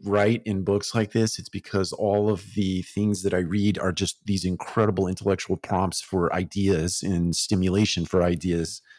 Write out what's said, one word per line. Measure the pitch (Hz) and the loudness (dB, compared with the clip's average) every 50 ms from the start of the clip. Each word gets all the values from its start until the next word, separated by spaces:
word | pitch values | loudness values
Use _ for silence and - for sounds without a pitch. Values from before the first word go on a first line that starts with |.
| 98 | -2
write | 101 101 104 101 110 120 117 - | 0 2 4 4 4 2 2 0
in | 110 98 95 90 | -2 -2 0 0
books | 101 101 101 - - - | 2 0 0 0 -2 0
like | 117 107 104 | 0 0 2
this, | - 113 110 110 - - | 2 2 2 2 0 -4
it's | - - | -10 -10
because | - 104 - - - 98 92 - - | -12 -12 -8 -2 0 0 0 0 -2
all | - 107 101 101 104 104 107 | -2 0 2 2 4 4 2
of | 104 90 101 - - | 0 0 -4 -4 -2
the | 104 98 95 92 90 | 0 0 0 0 -2
things | 90 - - 101 104 107 101 90 | -4 -4 -2 0 0 0 0 0
that | 92 98 | 0 0
I | 92 90 | 0 2
read | 90 80 98 104 101 104 92 - | 0 0 0 2 2 2 2 2
are | - 92 | 0 -2
just | 80 - 98 - - - _ | 0 0 -2 -4 -4 -6 _
these | 104 98 92 85 | -2 -2 0 0
incredible | 92 90 80 - - - 117 107 107 92 98 95 90 | -2 -2 -4 -6 -4 0 2 2 2 2 2 0 0
intellectual | 92 - 95 101 95 - - - 95 | -2 -2 0 0 0 0 -2 -4 -4
prompts | - - - 95 90 95 90 - - | -4 -2 -2 0 0 0 0 -2 -6
for | - - 98 92 85 - - | -6 -4 -2 0 0 0 0
ideas | 92 92 80 - 101 98 98 95 78 80 87 - - | -2 -4 -2 -2 0 2 2 2 2 0 -2 -2 -4
and | - 98 92 87 87 85 82 | -2 -2 0 0 0 0 0
stimulation | - - - 107 90 92 92 92 101 107 - - - 85 | -2 -2 0 0 0 2 2 2 2 2 2 0 -2 -2
for | - - 92 | 0 2 2
ideas. | 87 87 87 80 - 92 85 85 80 78 - - - _ - | 4 2 2 0 0 0 0 0 -2 -4 -6 -12 -16 _ -20